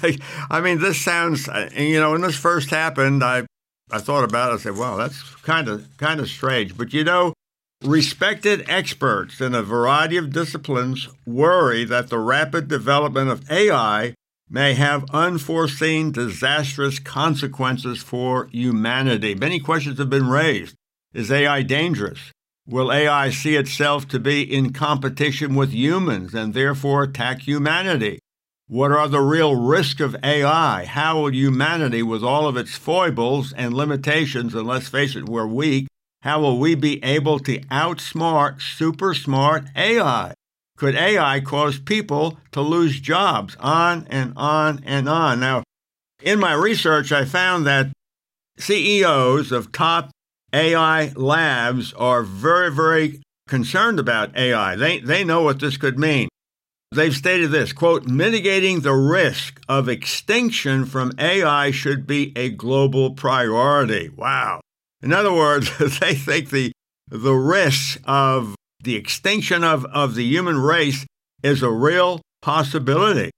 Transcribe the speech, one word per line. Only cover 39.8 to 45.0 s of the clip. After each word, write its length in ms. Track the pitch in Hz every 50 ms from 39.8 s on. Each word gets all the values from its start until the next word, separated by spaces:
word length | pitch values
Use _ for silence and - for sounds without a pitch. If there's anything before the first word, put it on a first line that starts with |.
| 180 214 233 226
I? 320 | 185 139 120 107 92 87 - - _ _ _ _ _ _ _
Could 160 | - 143 139 135
A 220 | 151 170 202 214
I 220 | 185 151 139 135 139
cause 400 | 139 139 143 143 151 147 135 139
people 580 | 135 - 214 220 208 208 147 147 156 165 160 - - _
to 80 | - 139
lose 400 | 143 151 165 175 170 151 135 135
jobs? 560 | - 151 160 180 202 185 139 107 101 - - -
On 460 | - 139 160 165 170 175 175 165 160 -
and 240 | - 135 131 - 139
on 480 | - 139 147 151 156 151 156 147 139 143
and 220 | - 139 139